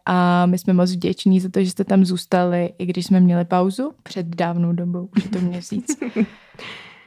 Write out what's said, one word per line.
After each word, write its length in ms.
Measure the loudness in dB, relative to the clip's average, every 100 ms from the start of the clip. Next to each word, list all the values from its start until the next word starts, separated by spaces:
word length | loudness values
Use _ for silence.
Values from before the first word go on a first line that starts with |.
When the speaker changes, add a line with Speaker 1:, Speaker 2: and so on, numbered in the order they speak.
| -2
Speaker 1:
a 400 | 2 4 4 4
my 120 | 2
jsme 140 | 2
moc 200 | 2 2
vděční 480 | 0 -2 0 2 2
za 80 | 2
to, 160 | 0
že 60 | -2
jste 140 | -2
tam 200 | 0 2
zůstali, 680 | 2 0 -2 0 2 0 -2 -4
i 80 | -6
když 200 | -4 2
jsme 140 | 4
měli 240 | 4 4
pauzu 480 | 0 0 0 -2 -8 -10
před 240 | -14 -10 -8
dávnou 460 | -4 -4 -2 -2
dobou, 360 | -2 -4 -6 -6 -4
už 80 |
je 60 | -4
to 80 | -2
měsíc. 460 | -4 -4 -8 -8 -6 -6
Speaker 2:
<laughs> 40 | -6 -4 -4 -6 -20 -20 -18 -18 -20 -20